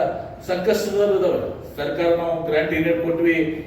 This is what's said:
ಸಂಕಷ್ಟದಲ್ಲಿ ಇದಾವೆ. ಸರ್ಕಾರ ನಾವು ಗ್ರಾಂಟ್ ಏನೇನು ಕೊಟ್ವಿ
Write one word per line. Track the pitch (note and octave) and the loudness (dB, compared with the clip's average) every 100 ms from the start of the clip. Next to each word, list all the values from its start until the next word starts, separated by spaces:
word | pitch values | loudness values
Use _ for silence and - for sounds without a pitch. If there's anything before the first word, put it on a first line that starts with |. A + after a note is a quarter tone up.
| D#3 - - - - | 0 -2 -8 -10 -4
ಸಂಕಷ್ಟದಲ್ಲಿ | F3+ G3+ G#3 G3+ G3+ G3+ F#3+ | -2 2 0 0 2 2 4
ಇದಾವೆ. | F3+ - - - - - | 2 0 -2 -8 -10 -6
ಸರ್ಕಾರ | D3 E3+ E3+ E3+ | -4 0 2 2
ನಾವು | E3 E3 E3 | 0 -2 0
ಗ್ರಾಂಟ್ | D3+ D#3 | 0 0
ಏನೇನು | D#3+ E3 G#3 | 0 2 0
ಕೊಟ್ವಿ | E3+ E3 E3+ E3 D#3 D#3+ | 0 2 2 2 0 -4